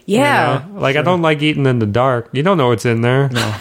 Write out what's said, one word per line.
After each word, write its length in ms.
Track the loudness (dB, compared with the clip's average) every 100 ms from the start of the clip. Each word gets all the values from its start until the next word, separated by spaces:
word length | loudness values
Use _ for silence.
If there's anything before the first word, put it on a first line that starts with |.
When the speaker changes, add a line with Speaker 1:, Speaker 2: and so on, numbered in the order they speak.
| -4
Speaker 1:
You 140 | 0
Speaker 2:
Yeah. 440 | 2 2 0 -2 -6
Speaker 1:
know? 60 | -4
Like, 160 | -2 0
I 40 |
Speaker 3:
Sure. 40 |
Speaker 1:
don't 180 | 0 0
like 200 | 0 0
eating 240 | 0 0 0
in 140 | 0
the 60 | 0
dark. 440 | 0 0 -2 -4
You 120 | -2
don't 140 | 0 2
know 100 | 2
what's 160 | 2 0
in 160 | 0
there. 260 | 2 2 0
Speaker 3:
No. 260 | -2 -4 -6